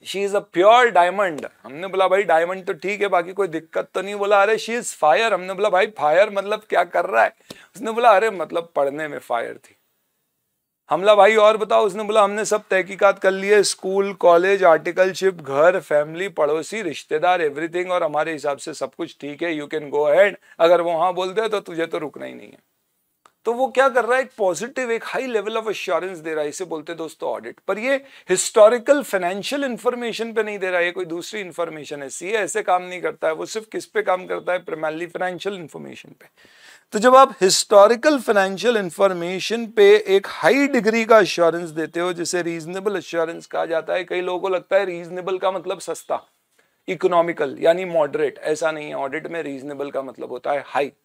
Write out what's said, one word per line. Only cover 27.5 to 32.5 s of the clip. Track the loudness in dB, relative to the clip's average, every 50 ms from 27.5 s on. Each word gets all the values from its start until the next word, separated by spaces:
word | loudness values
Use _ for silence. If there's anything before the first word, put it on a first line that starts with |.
| -16 _ _ -6
पर | -6 -4
ये | -2 -2 -2 -2 -4 -10 -20 -20 _ -2
हिस्टोरिकल | -2 -2 -2 0 6 8 8 8 8 4 2 2 2 2 2
फाइनेंशियल | -2 -4 -2 -2 -2 -4 -6 -8 -6 -4 -4 -4
इन्फॉर्मेशन | -4 -6 -4 -4 -4 -4 -4 -6 -8 -6 -6 -8 -6 -4
पे | -4 -4
नहीं | -4 -4 -6
दे | -6 -2
रहा | -2 0
है, | -2
ये | -2
कोई | -2 -6 -8
दूसरी | -8 -8 -10 -10 -10 -10 -10
इन्फॉर्मेशन | -10 -10 -6 -6 -6 -6 -6 -14 -12 -12 -12 -12 -12
है। | -12
सीए | -12 -12 -10 -4
ऐसे | -4 -2 -2 -2